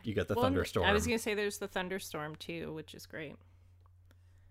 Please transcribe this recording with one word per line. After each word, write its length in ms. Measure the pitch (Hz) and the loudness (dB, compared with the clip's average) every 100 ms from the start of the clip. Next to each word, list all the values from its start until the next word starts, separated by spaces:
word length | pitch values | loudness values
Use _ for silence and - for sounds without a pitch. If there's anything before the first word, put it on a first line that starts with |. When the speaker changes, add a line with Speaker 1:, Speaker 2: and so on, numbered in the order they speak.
Speaker 1:
you 100 | - | -2
get 140 | 101 87 | 0 2
the 60 | 104 | 4
Speaker 2:
Well, 100 | - | 4
and 80 | |
Speaker 1:
thunderstorm. 320 | 90 82 - 190 | 4 2 4 6
Speaker 2:
I 60 | |
was 140 | 208 240 | 4 4
gonna 100 | 226 | 0
say 160 | 233 | 0
there's 260 | 208 208 - | 0 0 -2
the 80 | 202 | -4
thunderstorm 680 | 190 180 190 - 160 151 156 | -4 -2 -4 -4 -6 -6 -8
too, 380 | - 170 156 | -8 -8 -6
which 200 | 156 151 | -8 -10
is 120 | - - | -14 -12
great. 320 | - 147 - - - - - - - - - - - - | -10 -10 -14 -20 -20 -20 -20 -20 -20 -20 -20 -20 -20 -20